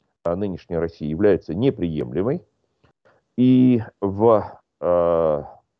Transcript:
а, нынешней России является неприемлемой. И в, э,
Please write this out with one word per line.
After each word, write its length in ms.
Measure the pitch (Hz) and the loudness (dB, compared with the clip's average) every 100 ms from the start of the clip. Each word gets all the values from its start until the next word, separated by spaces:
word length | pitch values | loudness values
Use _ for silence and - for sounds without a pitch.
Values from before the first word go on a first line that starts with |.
| _ _ | _ _
а, 120 | 85 90 | -6 -4
нынешней 420 | 101 85 - 85 | -6 -10 -8 -6
России 280 | 82 - 76 | -6 -6 -8
является 480 | 80 104 82 - | 0 2 2 -2
неприемлемой. 880 | 82 131 117 87 76 62 69 107 175 - _ _ _ _ _ _ _ _ - | -4 -2 -2 -4 -6 -6 -6 -6 -6 -12 _ _ _ _ _ _ _ _ 0
И 440 | 127 127 127 120 107 - | 4 4 4 2 -2 -8
в, 580 | 98 98 117 107 - - _ _ | -6 0 4 4 0 -12 _ _
э, 640 | 80 87 85 82 80 73 71 - _ | -2 0 2 0 0 -2 -6 -18 _